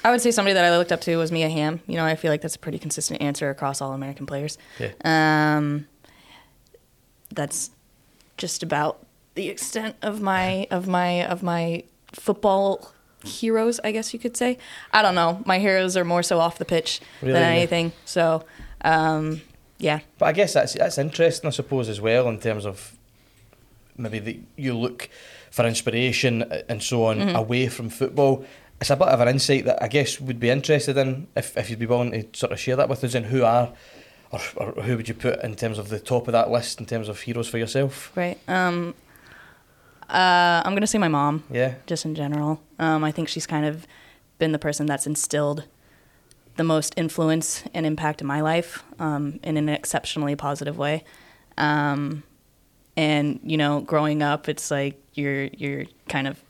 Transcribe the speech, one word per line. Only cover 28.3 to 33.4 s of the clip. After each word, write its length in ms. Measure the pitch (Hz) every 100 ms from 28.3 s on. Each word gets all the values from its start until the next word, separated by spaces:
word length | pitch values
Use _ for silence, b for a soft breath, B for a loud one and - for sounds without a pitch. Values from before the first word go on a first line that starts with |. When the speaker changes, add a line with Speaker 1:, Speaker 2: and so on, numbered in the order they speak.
| 135 B B B -
Speaker 2:
It's 100 | -
a 60 | 139
bit 120 | 190
of 120 | 123
an 60 | 120
insight 360 | 135 - 135
that 180 | 120 -
I 60 | 110
guess 320 | 139 135 -
would 180 | 135 123
be 120 | 120
interested 460 | 135 143 147 147 135
in 300 | 131 131 175 -
if, 200 | - -
if 120 | 110
you'd 100 | 113
be 60 | 113
willing 260 | 120 120
to 120 | 110 107 -
sort 140 | -
of 80 | 104
share 160 | - 127
that 120 | 131
with 140 | 127
us. 120 | 123 123
And 100 | 107
who 160 | 131